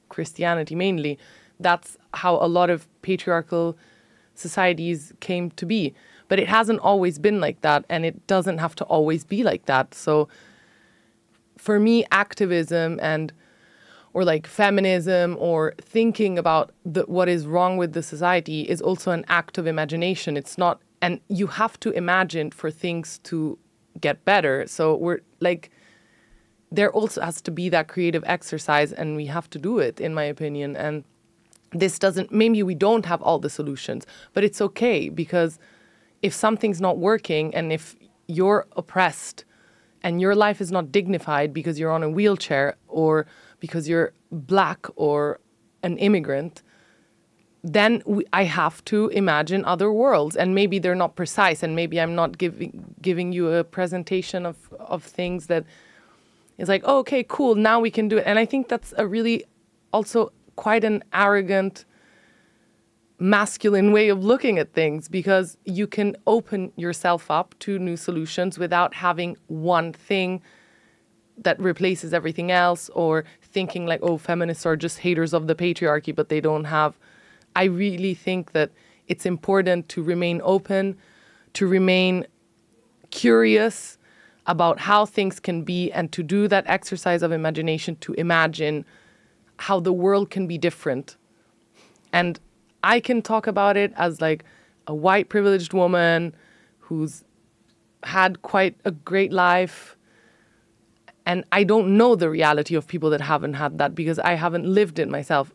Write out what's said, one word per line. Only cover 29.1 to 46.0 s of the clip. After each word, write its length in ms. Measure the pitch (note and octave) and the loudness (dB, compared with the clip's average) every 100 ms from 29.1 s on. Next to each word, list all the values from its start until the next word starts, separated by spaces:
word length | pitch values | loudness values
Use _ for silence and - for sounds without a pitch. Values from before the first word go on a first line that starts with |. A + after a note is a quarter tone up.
| D3+ | -6
we 100 | C#3+ | -6
have 220 | E3 - | -8 -8
to 80 | D#3 | -8
do 200 | E3 A#3 | -4 0
it, 220 | B2+ - | 0 -2
in 120 | D#3 | -6
my 100 | D#3 | -4
opinion. 520 | D3 C#3+ D#3 D3 C#3+ C#3+ | -6 -6 -8 -6 -6 -6
And 280 | D3+ D3+ - _ _ _ _ _ _ | -6 -6 -10 _ _ _ _ _ _
this 260 | E3+ F#3+ - | -2 -2 2
doesn't, 340 | F#3+ F3+ - | 0 0 -2
maybe 300 | G#3 A3+ A3 | 2 4 4
we 120 | F#3 | 0
don't 320 | D#3+ G3 A3+ E3+ | 2 2 2 0
have 160 | E3+ | -2
all 160 | - D#3 | 0 0
the 120 | D3 | -2
solutions, 560 | - D3 C#3 - A#2 - - - | -6 -8 -8 -8 -10 -10 -20 -8
but 120 | - | -2
it's 160 | G#3 - | -2 0
okay, 480 | G3+ - A#3+ F3+ D2 | -4 0 0 0 -2
because 500 | A2+ D#3 F3 E3 D#3 _ _ _ _ _ - | -6 -4 0 -2 -4 _ _ _ _ _ -4
if 120 | G3 | -4
something's 460 | - A3 G#3+ A3 F3 | 0 0 2 -2 0
not 180 | F#3 E3+ | 0 0
working 560 | F3+ A3 - D#3 D#3 | 2 0 0 -2 -2
and 180 | D#3+ E3 | -4 -4
if 240 | D#3+ - - _ _ - | -4 -6 -20 _ _ -8
you're 400 | E3 F#3+ G#3 - - | 0 2 2 0 -8
oppressed 680 | E3+ F#3 F3 - - - - _ _ _ _ _ | -6 0 0 -2 -14 -18 -20 _ _ _ _ _
and 180 | F#3 E3+ | -4 0
your 140 | F#3+ | 2
life 260 | G#3 G#3 G3+ | 4 2 0
is 120 | F3+ | -2
not 180 | F#3 D3+ | -2 0
dignified 640 | F3+ F#3 F3+ - D3 D3+ | 0 0 -2 0 -2 -2
because 260 | C#3+ E3+ D3+ | -4 -6 -4
you're 140 | D#3+ | -2
on 100 | D#3+ | -2
a 80 | D#3 | -2
wheelchair 640 | D#3+ G#3 G3 - C#3 C#3 - - | 2 2 2 0 0 0 -4 -8
or 380 | D#3+ D#3 D#3 D3+ - - - | 0 2 2 0 -10 -20 -18
because 280 | E3 E3+ D3+ | -10 -8 -2
you're 240 | E3 D#3+ _ - | 0 0 _ -14
black 540 | E3 B2+ G3 E3 F#3 - - | -12 0 2 2 -2 -12 -4
or 420 | D3+ D3 D3 - _ _ _ - | 0 0 -2 -6 _ _ _ -8
an 140 | F3+ | -6
immigrant, 640 | E3+ | 0